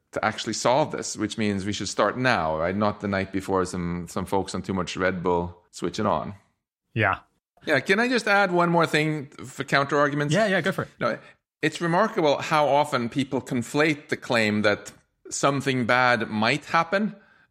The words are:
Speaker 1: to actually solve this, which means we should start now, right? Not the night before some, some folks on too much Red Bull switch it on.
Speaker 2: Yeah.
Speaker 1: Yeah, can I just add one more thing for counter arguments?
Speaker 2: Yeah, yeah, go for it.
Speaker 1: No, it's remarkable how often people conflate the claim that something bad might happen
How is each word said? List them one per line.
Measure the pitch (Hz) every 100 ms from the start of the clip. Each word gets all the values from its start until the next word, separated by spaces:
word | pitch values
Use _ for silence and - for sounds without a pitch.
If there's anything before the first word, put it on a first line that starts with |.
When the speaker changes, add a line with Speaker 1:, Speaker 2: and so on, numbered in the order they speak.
| _
Speaker 1:
to | -
actually | 110 110 -
solve | 107 123 131 143
this, | - 110 -
which | 104 -
means | 104 98 95
we |
should | 98 98
start | - 107 120
now, | 127 110 80 78
right? | 85 98
Not | 107 -
the | 104
night | 98 95
before | 95 92 95 90
some, | 92 87 87 85
some | - 90
folks | 98 92
on | 95
too | 92 95
much | 85 92
Red | 92 92
Bull | 90 87 87 - _
switch | - - -
it | 104
on. | 82 - 101 _ _ _ _ _
Speaker 2:
Yeah. | 117 101 95 - _ _ _ -
Speaker 1:
Yeah, | 143
can | - 196
I | 240
just | 254 -
add | 202 196
one | 175 170
more | 170 160
thing | 156 156 156 135 -
for | 117 -
counter | 139 143 139 147
arguments? | 143 147 143 165
Speaker 2:
Yeah, | 220
yeah, | 190
go | 165
for | 180
it. | - _
Speaker 1:
No, | 120 - - _ _ _
it's | 156 156
remarkable | 170 170 220 220 156 135
how | - 156 143
often | 139 147 135 117
people | 143 127 131
conflate | - 131 113 143 160 147 -
the | 120
claim | - 123 107 107
that | 104 101 - - _ _ -
something | - 143 139 135 127 117
bad | 123 127 120 107
might | 107 110 147 -
happen | 165 165 294 220 - _ _ _